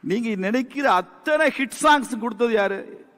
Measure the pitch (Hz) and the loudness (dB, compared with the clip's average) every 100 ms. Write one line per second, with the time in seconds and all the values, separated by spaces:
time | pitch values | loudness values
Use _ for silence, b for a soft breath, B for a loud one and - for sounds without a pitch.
0 | - 202 226 208 185 240 254 277 269 185 | -2 -2 -2 -2 0 0 -2 -2 2 2
1 | 185 - - 302 302 - 262 - 302 294 | 0 -10 -2 2 2 0 -6 0 4 4
2 | 226 233 226 202 240 214 196 190 - - | 2 -6 -6 -2 0 2 0 -2 -8 -18
3 | - | -20